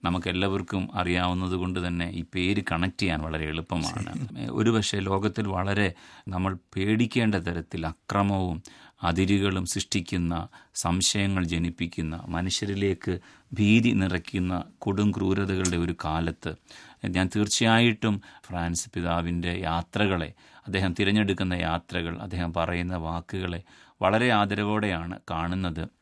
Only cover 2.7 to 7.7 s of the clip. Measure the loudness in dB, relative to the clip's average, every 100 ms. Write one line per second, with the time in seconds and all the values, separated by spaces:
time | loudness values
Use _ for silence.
2.7 | 0 0 0 -2 0 -2 -4 -4 -4 -4
3.7 | -4 -4 -4 -6 -6 -8 -8 -6 0 2
4.7 | 2 0 -2 0 0 0 -2 -2 -2 0
5.7 | 2 0 -2 -18 -18 -8 -2 -2 -2 _
6.7 | -4 0 2 2 2 2 2 -2 -4 -6